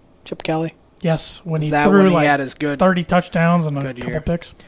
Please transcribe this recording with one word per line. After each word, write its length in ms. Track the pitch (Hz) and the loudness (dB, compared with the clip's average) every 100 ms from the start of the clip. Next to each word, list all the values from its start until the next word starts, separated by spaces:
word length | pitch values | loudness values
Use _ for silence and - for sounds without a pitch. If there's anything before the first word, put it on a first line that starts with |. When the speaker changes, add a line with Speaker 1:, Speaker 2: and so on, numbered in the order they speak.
| _ _ - | _ _ -18
Speaker 1:
Chip 160 | - | -12
Kelly? 320 | - 160 165 - _ _ | -4 -4 -4 -8 _ _
Speaker 2:
Yes, 400 | 170 160 - - | -2 -2 -4 -10
when 180 | 180 160 | -6 -4
Speaker 1:
Is 60 | 151 | -2
Speaker 2:
he 20 | |
Speaker 1:
that 180 | 151 147 | 2 4
Speaker 2:
threw, 100 | 196 | 6
Speaker 1:
when 60 | 190 | 6
he 60 | |
Speaker 2:
like, 120 | 170 147 | 4 2
Speaker 1:
had 120 | 143 | 2
his 140 | 135 | -2
good, 240 | - 147 143 | -6 -4 0
Speaker 2:
thirty 240 | 185 180 | 2 0
touchdowns 640 | 170 180 175 175 170 175 156 | 0 -2 0 0 2 2 0
and 100 | 143 | -4
a 40 | |
Speaker 1:
good 140 | 139 123 | -8 -8
Speaker 2:
couple 140 | 123 | -8
Speaker 1:
year? 80 | 127 | -6
Speaker 2:
picks. 340 | - 170 - - | -4 -6 -8 -20